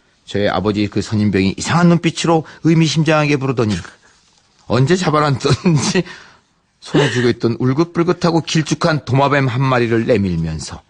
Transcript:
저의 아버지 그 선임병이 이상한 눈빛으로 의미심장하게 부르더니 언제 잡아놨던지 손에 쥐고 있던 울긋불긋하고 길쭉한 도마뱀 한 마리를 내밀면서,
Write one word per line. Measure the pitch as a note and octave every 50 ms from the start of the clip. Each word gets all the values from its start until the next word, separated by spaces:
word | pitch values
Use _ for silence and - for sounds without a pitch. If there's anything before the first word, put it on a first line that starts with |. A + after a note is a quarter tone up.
| _ _ _ _ _
저의 | - - G2+ G2+ G2
아버지 | - F#2 F2+ G#2+ G2+ G#2 G#2
그 | G2 - G#2+
선임병이 | F#2+ - A2 G#2 G#2+ G#2+ F2+ F#2+ F#2+ F#2+ -
이상한 | - - - A#2+ E3+ F3 E3+
눈빛으로 | E3+ E3 - E3 D#3+ - - D#3 E3+ D#3+ - - - - -
의미심장하게 | D#3 E3 D#3+ E3 D3 C#3 D#3+ D3+ D#3 D#3 D3+ D3+ C#3+ D3
부르더니 | C3+ C3+ C3+ C3 B2 A#2 G#2+ G2+ E2+ - - - _ _ _ _ _ _ _ _ _ _ _ _ _ _
언제 | - G2+ B2 C3+ C3+ F3
잡아놨던지 | F#3+ F3+ D#3 D3 D3+ D3+ D3 C3+ - - C#3 C3 - - F#3 D#3+ C#3 A2+ - F#3 F#3 E3+ - - - - - - _ _ _ _ _ _ _ _ _
손에 | - - - D3+ D3 B2+
쥐고 | A2+ B2 A#2+ A#2+
있던 | A#2 A#2+ - A#2 A#2 -
울긋불긋하고 | B2+ B2+ C3 D3 E3+ E3+ - E3+ E3+ F3 F3 - - E3+ E3 D#3+
길쭉한 | D3 - - D#3+ D3 - E3 - - E3+ D#3 C#3+ -
도마뱀 | - B2 C3+ C#3 C#3 C#3 C#3+ C3+
한 | C3 A2+ B2+
마리를 | C3+ C3 B2+ B2 A#2+ A2+ A#2 A2+ A#2
내밀면서, | C3 B2 G2+ G2 F#2 F2 E2 E2 D#2+ D#2 D2+ C#2 - F2+ - -